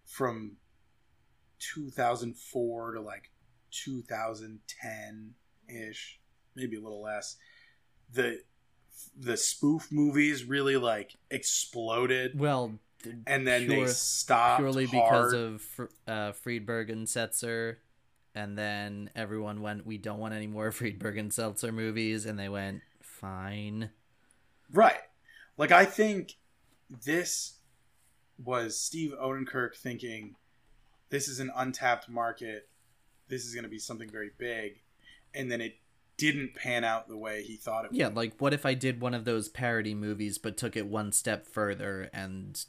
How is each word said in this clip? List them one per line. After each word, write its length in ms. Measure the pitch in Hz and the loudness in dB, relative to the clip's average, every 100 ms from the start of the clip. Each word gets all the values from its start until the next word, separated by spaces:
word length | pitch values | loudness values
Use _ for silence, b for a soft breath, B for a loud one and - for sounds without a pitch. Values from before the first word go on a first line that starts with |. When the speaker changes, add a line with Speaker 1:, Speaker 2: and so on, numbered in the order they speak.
Speaker 1:
from 520 | - - 127 110 107 - _ _ _ _ _ _ _ _ _ - | -12 -2 -2 -2 -8 -14 _ _ _ _ _ _ _ _ _ -12
two 300 | - 156 143 | -10 -8 -8
thousand 480 | 127 120 120 117 117 | 0 2 2 -2 -8
four 560 | - 131 117 117 117 | -8 -4 -2 -2 -6
to, 80 | 113 | -8
like, 300 | 104 98 - _ _ _ _ | -10 -14 -18 _ _ _ _
two 320 | - - 131 | -12 -8 -8
thousand 580 | 120 110 113 113 110 107 - | -6 -6 -4 -6 -12 -16 -16
ten-ish, 1500 | - 113 110 107 110 107 120 _ _ - 117 110 107 - - _ _ _ | -14 -10 -10 -12 -14 -16 -20 _ _ -16 -12 -12 -12 -14 -16 _ _ _
maybe 220 | 131 127 110 | -8 -8 -6
a 40 | |
little 200 | 110 104 | -10 -10
less, 360 | 107 107 - - b b b b b _ - | -6 -6 -6 -12 b b b b b _ -4
the, 280 | 120 120 117 - _ _ _ _ - - - | 2 2 0 -10 _ _ _ _ -20 -20 -6
the 200 | 123 110 | -2 2
spoof 560 | - - 143 156 - | 2 4 4 4 2
movies 520 | 147 147 143 147 139 | 4 6 6 4 4
really, 320 | 123 139 139 135 | 0 2 4 4
like, 400 | 120 107 101 - - | 4 2 -2 -14 -8
exploded. 1080 | 131 - - - 120 113 117 123 127 127 139 | -4 0 0 0 -4 0 2 4 4 2 2
Speaker 2:
Well, 420 | 147 135 120 107 _ _ | 2 2 0 -6 _ _
th-, 120 | 117 117 113 | -14 -8 0
Speaker 1:
And 200 | 139 131 | 2 4
then 220 | 123 120 | 4 4
they 80 | 113 | 4
Speaker 2:
pure-, 120 | 127 | 4
Speaker 1:
stopped 720 | 123 - - - 120 120 123 | 2 0 0 4 6 8 6
Speaker 2:
purely 260 | 139 135 127 | 4 2 4
because 460 | 123 113 117 120 | 6 8 8 6
Speaker 1:
hard. 20 | |
Speaker 2:
of 280 | 123 113 107 | 2 -2 -6
Fr-, 220 | - - 123 - - | -10 -10 -12 -10 -6
uh, 240 | 110 104 | -4 -4
Friedberg 580 | 101 - 117 104 117 110 | -4 -4 -4 -2 -4 -2
and 160 | 113 110 | -4 -2
Setzer, 680 | 120 113 - 120 117 113 113 _ _ _ _ _ | -2 -2 -2 -2 -2 -2 -6 _ _ _ _ _
and 240 | 104 104 101 | -8 -6 -2
then 520 | 104 104 104 104 104 | -2 -2 -4 -6 -8
everyone 480 | - 104 107 104 104 | -6 -4 -4 -4 -4
went, 240 | 104 104 107 | -4 -6 -6
"We 100 | 107 | -6
don't 220 | 104 104 | -6 -6
want 160 | 110 | -4
any 140 | 107 107 | -4 -4
more 240 | 107 110 | -2 -2
<laughs> 0 | |
Friedberg 440 | 107 117 101 110 104 | -2 -4 -2 -4 -4
and 160 | 104 | -2
Seltzer 380 | - 110 107 120 | 0 -2 -2 -4
movies," 560 | 113 110 110 110 110 107 | -2 -2 0 0 0 -2
and 120 | 104 | -4
they 100 | 98 | -4
went, 340 | 101 98 98 - _ | -4 -4 -6 -10 _
"Fine." 920 | - - 98 95 95 104 104 107 110 - _ _ _ _ _ _ - | -20 -12 -8 -6 -6 -6 -6 -6 -6 -10 _ _ _ _ _ _ 0
Speaker 1:
Right. 280 | 170 220 - - _ _ B B - | 8 8 8 -2 _ _ B B 0
Like, 120 | 151 | 8
I 140 | 175 | 10
think 520 | 190 - 214 202 - - _ _ _ _ - 127 | 10 6 2 2 -4 -12 _ _ _ _ -20 -8
this 540 | 135 165 - - - - _ _ _ _ _ _ _ - | 0 0 2 -2 -6 -12 _ _ _ _ _ _ _ -12
was 360 | 123 123 113 107 | -2 -2 0 -2
Steve 340 | - 160 156 135 | -4 -2 -4 -2
Odenkirk 540 | 131 135 131 131 120 - | -2 -2 -2 -2 -2 -4
thinking, 600 | 127 117 123 110 104 - _ _ _ _ _ _ - | -10 -8 -8 -10 -12 -18 _ _ _ _ _ _ -6
"This 180 | 139 135 | -4 -4
is 120 | 127 | -6
an 100 | 131 | -6
untapped 540 | 123 131 127 131 120 - | -4 -4 0 2 2 0
market. 600 | 117 117 113 117 107 - _ _ _ _ _ - | -4 -4 -4 -8 -10 -14 _ _ _ _ _ -10
This 160 | 131 | -8
is 100 | 117 | -8
gonna 140 | 120 113 | -8 -8
be 100 | 107 | -10
something 320 | - 113 113 | -10 -10 -10
very 200 | 107 104 - | -8 -10 -6
big." 420 | 123 117 107 101 _ _ b b b | -6 -4 -6 -10 _ _ b b b
And 160 | 143 131 | -8 -4
then 100 | 117 | -4
it 160 | 113 - _ _ _ - | -4 -10 _ _ _ -2
didn't 380 | 151 143 131 | 0 0 -2
pan 300 | - 131 120 | -8 -2 0
out 240 | 117 113 110 | 2 0 -2
the 80 | 110 | -8
way 260 | 110 107 | -6 -6
he 140 | 104 110 | -8 -10
thought 280 | - 110 | -4 -2
it 80 | 110 | 0
Speaker 2:
Yeah, 140 | 247 131 | 0 0
Speaker 1:
would. 100 | 107 | 0
Speaker 2:
like, 240 | 117 - | -2 0
what 140 | 139 | 2
if 100 | 143 | 2
I 100 | 139 | 2
did 260 | 131 131 120 | 0 0 0
one 120 | 123 | -2
of 120 | 120 | -2
those 240 | 113 113 104 | 0 0 -2
parody 440 | - 127 113 107 | -2 0 0 0
movies 440 | 107 104 104 104 95 | -2 -2 -2 -2 -4
but 180 | 113 98 | -4 -4
took 200 | 120 113 | -4 -2
it 100 | 101 | -2
one 240 | 107 104 | -2 0
step 360 | - - 104 - | 2 2 -2 -4
further 640 | - 104 101 101 95 92 | -2 -2 -2 -4 -6 -8
and 520 | - 95 95 98 - | -8 -8 -8 -8 -10